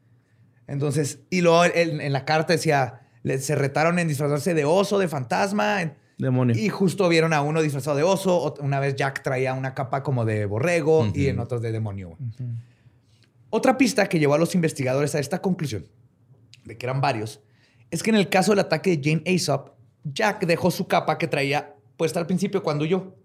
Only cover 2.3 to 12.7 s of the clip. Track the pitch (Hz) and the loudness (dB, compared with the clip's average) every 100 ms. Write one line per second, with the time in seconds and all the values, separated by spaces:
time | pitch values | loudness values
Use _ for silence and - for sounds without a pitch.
2.3 | 156 160 160 160 143 123 - _ _ 143 | 0 2 0 2 2 0 -4 _ _ -4
3.3 | 135 135 143 139 143 165 175 165 139 147 | -4 -2 0 0 2 0 2 0 0 -2
4.3 | 147 147 165 143 180 196 202 185 147 123 | -2 0 0 2 2 2 0 0 -2 -4
5.3 | 180 202 208 208 208 170 - _ - 131 | -2 0 0 0 0 -4 -8 _ -6 0
6.3 | 127 123 117 214 - 190 - 180 165 160 | 2 2 2 0 0 0 2 2 4 4
7.3 | 156 143 160 156 139 151 143 175 190 190 | 2 0 0 -2 -2 -2 0 2 0 2
8.3 | 175 147 151 143 139 139 131 139 139 - | 0 0 -4 -4 -2 -2 -2 -4 -4 -4
9.3 | 131 131 131 131 135 123 135 135 127 110 | -2 -2 -2 -6 -6 -4 -4 -2 -2 0
10.3 | 107 104 104 151 175 147 160 156 147 139 | 0 -2 -2 0 0 4 2 2 0 0
11.3 | 127 117 120 113 110 107 98 90 82 123 | -2 -4 -4 -4 -4 -6 -8 -12 -12 -12
12.3 | - 123 117 117 | -10 -10 -10 -14